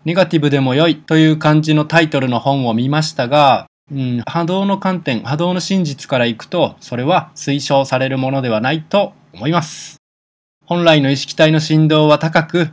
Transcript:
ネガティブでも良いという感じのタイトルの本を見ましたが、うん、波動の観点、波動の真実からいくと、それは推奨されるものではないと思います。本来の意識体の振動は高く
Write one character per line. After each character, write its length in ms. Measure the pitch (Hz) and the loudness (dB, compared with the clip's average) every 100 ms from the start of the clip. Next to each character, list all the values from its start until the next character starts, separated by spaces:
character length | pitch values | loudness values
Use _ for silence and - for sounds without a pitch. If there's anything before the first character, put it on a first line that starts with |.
ネ 80 | 160 | -2
ガ 140 | 175 175 | 0 0
テ 120 | 160 | 0
ィ 20 | |
ブ 100 | 143 | 0
で 80 | 139 | 0
も 160 | 135 | 0
良 140 | 131 170 | 2 2
い 80 | 156 | 0
と 220 | - 160 | 0 2
い 80 | 156 | 4
う 120 | 156 | 2
感 240 | 156 151 | 2 2
じ 100 | 151 | 2
の 120 | 151 | 0
タ 160 | 151 165 | 2 2
イ 100 | 160 | 2
ト 80 | 143 | 0
ル 100 | 131 | -2
の 120 | 120 | -2
本 260 | 139 139 123 | 0 0 0
を 80 | |
見 140 | 113 131 | -2 0
ま 120 | 147 | -2
し 120 | 156 | -2
た 160 | - 120 | -4 0
が、 380 | 147 139 110 - _ _ | 4 4 2 -2 _ _
う 20 | |
ん、 280 | 139 127 120 - | -6 -4 -4 -4
波 180 | 170 | -4
動 220 | 170 190 196 | -2 -2 -2
の 120 | 196 | -2
観 240 | 196 180 | -2 -4
点、 200 | 147 113 | -4 -6
波 140 | 117 147 | -4 -4
動 180 | 175 | -2
の 60 | 180 | -2
真 240 | - 196 | -2 -2
実 240 | 160 135 - | -2 -6 -4
か 100 | 131 | 0
ら 80 | 120 | 0
い 80 | |
く 120 | 113 - | -4 -6
と、 280 | 107 110 - | -2 -4 -4
そ 160 | - 120 | -10 -6
れ 80 | |
は 260 | 131 180 160 - | 0 -2 -2 -10
推 240 | - 139 | -6 -6
奨 240 | - 139 | 0 0
さ 160 | 135 127 | 0 -2
れ 80 | 131 | -2
る 100 | 131 | -2
も 140 | 131 | -4
の 100 | 135 | -4
で 60 | 127 | -2
は 120 | 107 | -2
な 120 | 123 | -2
い 100 | 160 | -4
と 300 | 156 202 202 _ _ | -2 -2 -2 _ _
思 140 | - 123 | -8 -2
い 60 | |
ま 100 | 175 | -2
す。 360 | - - - - _ _ _ _ _ _ _ | -4 -12 -18 -20 _ _ _ _ _ _ _
本 160 | 175 | 0
来 180 | 170 156 | 4 4
の 120 | 135 | 2
意 40 | 139 | -2
識 200 | - - | -4 0
体 160 | 156 | 2
の 80 | 156 | 2
振 260 | 156 156 156 | 2 2 4
動 220 | 151 151 | 4 4
は 100 | 147 | 2
高 240 | 160 165 | 2 -2
く 280 | 160 175 180 | 0 -2 -2